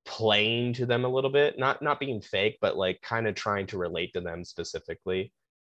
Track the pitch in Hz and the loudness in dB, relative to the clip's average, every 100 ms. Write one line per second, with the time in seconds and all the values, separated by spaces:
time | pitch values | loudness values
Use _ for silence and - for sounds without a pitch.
0 | - - 110 104 107 117 123 120 123 120 | -14 -2 4 4 4 2 0 0 0 2
1 | 127 131 135 143 147 - 131 - 151 143 | 2 2 2 4 4 4 0 0 0 -2
2 | 139 113 - 98 104 - 104 - 92 92 | -2 -4 -4 0 0 2 0 2 0 -2
3 | - 113 110 95 - 101 95 101 87 82 | -4 -2 0 -2 -2 -2 -2 -4 -4 -2
4 | 92 90 87 85 87 - 85 82 - 85 | -4 -4 -6 -8 -10 -10 -8 -8 -8 -10
5 | - 92 95 _ _ _ | -4 -4 -4 _ _ _